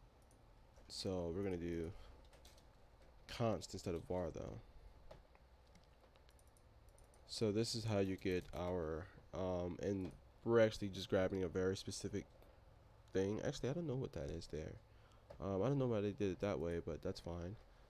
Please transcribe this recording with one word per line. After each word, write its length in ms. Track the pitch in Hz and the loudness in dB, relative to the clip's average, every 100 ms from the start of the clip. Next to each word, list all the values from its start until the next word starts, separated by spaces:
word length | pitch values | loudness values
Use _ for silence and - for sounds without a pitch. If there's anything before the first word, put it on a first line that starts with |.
| - - - - - - - - - | -20 -20 -20 -20 -20 -20 -20 -20 -12
So 460 | - 101 92 85 | -4 0 0 0
we're 80 | 85 | 0
gonna 140 | 101 87 | 0 0
do 340 | 85 85 82 92 - - - - - - - - - - - - - | 0 0 -2 -6 -12 -16 -18 -20 -20 -20 -20 -20 -20 -20 -20 -18 -8
const 480 | - 117 92 - | 0 2 2 -2
instead 220 | 98 - 85 | -6 -2 -2
of 80 | |
var 260 | - 90 85 | -2 -2 -2
though. 300 | - - 110 - - - - - - - - - - - - - - - - - - - - - - - - - - - | -4 -6 -8 -12 -18 -18 -18 -18 -18 -20 -20 -20 -20 -20 -20 -20 -20 -20 -20 -20 -20 -20 -20 -20 -20 -20 -20 -20 -20 -10
So 240 | - 110 | 0 4
this 240 | 104 117 | 4 2
is 100 | 117 | 0
how 140 | 110 104 | 2 2
you 160 | 98 | 4
get 300 | 95 95 90 - - | 2 2 0 0 -2
our, 500 | 90 90 80 80 92 - - | 0 0 0 -2 -6 -12 -10
um, 420 | 85 92 90 87 80 | -4 0 0 0 -2
and 300 | 92 101 90 - - - | 0 0 -2 -8 -16 -6
we're 160 | 117 117 | 4 8
actually 280 | 110 - 104 | 8 4 -4
just 220 | 95 92 | -4 2
grabbing 320 | 101 92 95 | 4 4 2
a 60 | 90 | 0
very 280 | 92 92 95 | 2 2 2
specific 480 | - 98 98 98 - - - - - - - - - | -2 -4 -4 -4 -6 -12 -20 -20 -20 -20 -20 -20 -2
thing. 280 | 95 95 107 | 2 2 2
Actually, 260 | - - 117 | 0 0 -2
I 20 | |
don't 140 | 160 165 | 0 0
know 80 | |
what 180 | 131 127 | 0 -2
that 180 | - 71 | -2 -4
is 160 | 85 - | -4 -6
there. 300 | 76 78 - - - - - - - | -6 -6 -10 -14 -20 -20 -20 -18 -6
Um, 220 | 95 98 | -2 2
I 60 | 110 | 4
don't 100 | 143 | 4
know 80 | 127 | 4
why 140 | 110 | 2
they 120 | 104 | 2
did 200 | 98 101 | 2 0
it 80 | 87 | 2
that 180 | 101 78 | 0 2
way, 220 | 82 85 | 2 0
but 180 | 82 76 | -2 -4
that's 180 | 90 95 | -4 -4
fine. 360 | - 85 85 107 - - - | -6 -6 -6 -8 -12 -20 -20